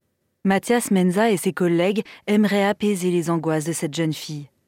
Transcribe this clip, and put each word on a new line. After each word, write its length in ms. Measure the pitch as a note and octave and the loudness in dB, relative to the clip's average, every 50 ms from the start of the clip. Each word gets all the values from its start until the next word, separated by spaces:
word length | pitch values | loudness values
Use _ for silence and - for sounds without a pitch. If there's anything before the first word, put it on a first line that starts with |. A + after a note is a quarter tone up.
| _ _ _ _ _ _ _ _ - | _ _ _ _ _ _ _ _ -2
Mathias 480 | F#3+ G3 F#3+ - - A#3+ A#3+ A3+ - | 0 0 0 0 0 0 0 0 0
Menza 400 | G#3 F#3+ F3+ F#3 F3 G3+ A3 A#3 | 2 2 2 2 2 2 2 2
et 60 | G#3 | 2
ses 160 | E3 - G3 F3 | 0 0 -4 -2
collègues 500 | - F#3 F3 E3+ E3+ F3 G3 G#3 G#3+ G#3 - - - _ | 0 0 2 2 2 2 0 0 -2 -6 -8 -12 -12 _
aimeraient 380 | - G#3 G#3+ G#3+ G3 G3 G3+ G3 | 0 2 2 2 2 2 2 2
apaiser 460 | G3+ G#3 - - G#3 G#3 F3+ F3+ F3+ | 0 0 0 0 -2 -2 0 0 0
les 180 | F3 F3 D#3+ E3 | 0 0 0 0
angoisses 380 | E3+ E3+ D3+ D#3+ D#3 D#3 D3 | -2 -2 0 0 -2 0 -2
de 60 | E3 D#3+ | -4 -4
cette 220 | - - D#3+ C#3+ | -4 -6 -4 -2
jeune 200 | D#3+ E3 D#3 D3 | -2 -2 -2 -2
fille 340 | - - - D3+ D3 C#3+ - _ _ _ | -4 -8 -10 -12 -12 -12 -16 _ _ _